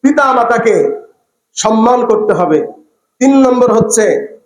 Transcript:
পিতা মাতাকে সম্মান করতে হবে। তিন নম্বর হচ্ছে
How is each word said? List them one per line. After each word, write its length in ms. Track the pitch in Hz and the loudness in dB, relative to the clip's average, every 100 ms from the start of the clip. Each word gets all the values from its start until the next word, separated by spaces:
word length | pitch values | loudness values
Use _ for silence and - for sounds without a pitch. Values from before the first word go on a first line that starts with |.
পিতা 320 | 269 294 269 | 0 0 0
মাতাকে 720 | 254 240 233 226 190 - - - _ _ _ _ | 0 0 0 0 0 -2 -6 -14 _ _ _ _
সম্মান 520 | - 214 220 233 247 233 | -6 -2 0 2 0 0
করতে 260 | 214 208 | -2 0
হবে। 340 | 170 170 156 156 - _ _ _ _ | -2 0 -2 -2 -12 _ _ _ _
তিন 280 | 262 277 262 | 2 4 2
নম্বর 260 | 247 240 | 2 2
হচ্ছে 320 | 220 214 214 208 - - - | 2 0 0 0 -2 -6 -16